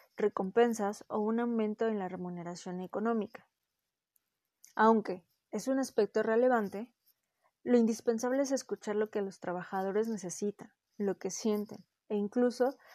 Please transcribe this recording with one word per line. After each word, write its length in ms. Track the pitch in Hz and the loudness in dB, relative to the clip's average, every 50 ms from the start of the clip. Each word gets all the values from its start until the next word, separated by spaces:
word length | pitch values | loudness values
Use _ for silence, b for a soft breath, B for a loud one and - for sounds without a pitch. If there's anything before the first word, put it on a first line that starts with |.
| b b _ | b b _
recompensas 880 | - 214 208 - - 190 190 - 233 240 240 226 220 208 196 208 - - - | -2 -2 0 0 -2 -4 0 2 4 4 4 2 0 -2 -4 -4 -6 -8 -6
o 100 | - 220 | -4 -2
un 220 | 208 214 226 233 | 0 0 0 0
aumento 460 | 240 240 233 226 214 214 214 - 226 | 0 0 0 0 -2 -2 -2 -2 -2
en 120 | 226 220 208 | -2 -2 -2
la 100 | 190 180 | -4 -6
remuneración 720 | 185 180 180 180 180 175 170 170 180 170 - 190 180 180 | -6 -8 -8 -8 -8 -8 -8 -10 -10 -10 -10 -8 -8 -8
económica, 680 | 185 175 - 185 214 233 233 226 202 - - - _ _ _ _ _ _ _ _ _ _ _ _ _ _ _ _ _ _ _ _ _ _ _ _ - - _ | -8 -6 -6 -4 -2 -2 -2 -2 -4 -6 -8 -16 _ _ _ _ _ _ _ _ _ _ _ _ _ _ _ _ _ _ _ _ _ _ _ _ -20 -8 _
aunque 500 | - 220 220 226 220 202 - 185 185 - _ _ _ _ _ - | 4 6 6 6 6 2 -2 -6 -10 -12 _ _ _ _ _ -8
es 160 | 214 - 262 | -6 -2 -2
un 100 | 269 269 | 0 0
aspecto 440 | 269 254 - - 208 202 - 220 214 | -2 0 0 2 0 2 2 0 2
relevante, 680 | 220 220 226 247 254 254 226 208 190 196 196 226 - _ _ _ _ _ _ _ _ _ _ _ _ _ _ - | 2 4 4 4 4 4 2 2 -2 -4 -8 -10 -12 _ _ _ _ _ _ _ _ _ _ _ _ _ _ 0
lo 140 | - 247 | 4 4
indispensable 640 | 240 226 220 233 - - 247 233 220 233 247 254 269 277 | 6 6 4 2 0 0 0 0 0 0 0 0 0 2
es 80 | 269 | 2
escuchar 460 | 277 254 - - 208 202 - - 208 | 0 -2 -2 -4 -8 -6 -4 -2 -2
lo 140 | 208 214 214 | 0 0 0
que 120 | - 208 202 | -2 -4 -4
los 160 | 196 190 - | -4 -6 -8
trabajadores 680 | - 190 175 175 175 - - 190 190 196 190 208 220 226 | -6 -6 -4 -4 -6 -4 -4 -2 -2 0 0 0 0 0
necesitan, 640 | 226 196 185 175 170 - 208 208 202 - - - _ _ _ _ _ | -2 -6 -6 -8 -6 -4 -4 -4 -4 -6 -10 -20 _ _ _ _ _
lo 220 | - 208 202 185 - | -4 -2 -2 -2 -2
que 120 | - 190 | -4 -6
sienten, 540 | - - - 226 208 208 208 220 208 208 - _ _ _ _ - | -6 -4 -2 0 0 0 -2 -6 -10 -16 -20 _ _ _ _ -4
e 80 | 214 | -2
incluso 600 | 208 202 208 - 247 247 247 233 - 254 262 277 B B B | -2 -2 -2 0 2 2 2 2 2 0 0 0 B B B